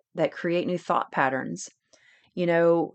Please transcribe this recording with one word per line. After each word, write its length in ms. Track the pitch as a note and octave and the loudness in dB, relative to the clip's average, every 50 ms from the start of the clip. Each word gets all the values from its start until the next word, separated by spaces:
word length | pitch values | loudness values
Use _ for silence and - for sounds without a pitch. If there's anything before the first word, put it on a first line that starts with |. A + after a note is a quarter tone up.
| - _ - | -4 _ -4
that 160 | E3+ D#3+ - | -2 -2 -2
create 340 | - - - F3 E3+ F3 - | -2 -4 -4 -2 -2 0 0
new 120 | - F3+ E3+ | -2 -4 -4
thought 340 | - - F#3 - - - | -2 -2 -2 -2 -2 -4
patterns. 580 | - - C#3+ C3 C3 C3 B2+ - E3+ F3+ - - _ _ _ _ _ _ _ _ _ _ _ _ - | -2 0 0 0 0 -2 -6 -6 -10 -10 -12 -16 _ _ _ _ _ _ _ _ _ _ _ _ -6
You 100 | - F3+ | -2 0
know, 480 | E3+ E3+ E3+ E3+ E3+ E3+ E3+ D#3 - - | 2 4 4 6 6 4 4 2 -2 -6